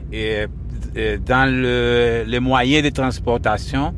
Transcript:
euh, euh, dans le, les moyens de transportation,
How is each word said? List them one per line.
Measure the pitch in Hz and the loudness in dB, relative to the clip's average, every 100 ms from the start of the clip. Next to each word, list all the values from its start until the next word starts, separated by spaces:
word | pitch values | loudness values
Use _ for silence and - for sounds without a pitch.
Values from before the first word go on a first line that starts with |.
| - | -10
euh, | 110 110 107 107 - - - - 110 | -6 -4 -2 -4 -8 -10 -8 -8 -4
euh, | 110 104 | -2 -2
dans | 107 127 135 | 0 2 4
le, | 127 127 123 120 120 120 117 113 | 2 2 2 2 4 2 0 -2
les | 120 | -2
moyens | 127 131 123 151 | 2 2 4 4
de | 147 | 2
transportation, | 139 131 - - 120 113 107 - 135 147 | 0 -2 -2 -2 0 0 -2 -2 -2 -2